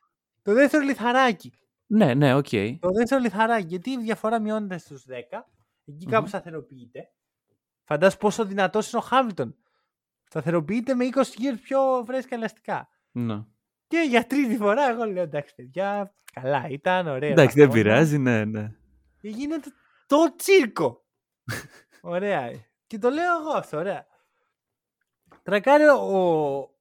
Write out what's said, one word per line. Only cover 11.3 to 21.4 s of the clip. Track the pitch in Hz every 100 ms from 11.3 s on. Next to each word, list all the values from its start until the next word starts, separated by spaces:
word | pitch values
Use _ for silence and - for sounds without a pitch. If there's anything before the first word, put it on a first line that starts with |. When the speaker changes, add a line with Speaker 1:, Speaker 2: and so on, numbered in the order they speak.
| 214
Speaker 1:
γύρους | 277 226
πιο | - 269 262 254 233
φρέσκα | 262 254 233
ελαστικά. | 220 _ - 147 - _ _
Speaker 2:
Ναι. | 123 117 107 107 _ _ _ -
Speaker 1:
Και | 330 302
για | 233 233
τρίτη | 277 247 220
φορά | 202 240 269
εγώ | 233
λέω, | 220 180
"Εντάξει, | 165 147 - -
παιδιά, | 127 160 196 202 196 _ -
καλά | 123 131 139 151
ήταν, | 143 185 185 165
ωραίο | 131 147
Speaker 2:
Εντάξει, | 139 131 139
δεν | 139
Speaker 1:
αγώνα". | 113
Speaker 2:
πειράζει, | 104 120 156 147
ναι, | 127 110 107
ναι. | 107 107 - _ _ _ _
Speaker 1:
Και | 208
γίνεται | 220 294 320 - _ _ _ -
το | 285 330 -
τσίρκο. | - 381 233 - 139 - _ _ _ _